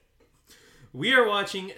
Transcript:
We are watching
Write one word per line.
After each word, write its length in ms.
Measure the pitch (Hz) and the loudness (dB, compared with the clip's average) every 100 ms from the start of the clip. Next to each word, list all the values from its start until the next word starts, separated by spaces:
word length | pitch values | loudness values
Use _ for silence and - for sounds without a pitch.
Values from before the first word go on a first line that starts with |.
| _ _ _ _ _ - - _ - | _ _ _ _ _ -20 -20 _ -18
We 220 | 127 202 | -6 2
are 120 | 269 220 | 4 4
watching 460 | 202 196 190 190 | 0 -2 -6 -10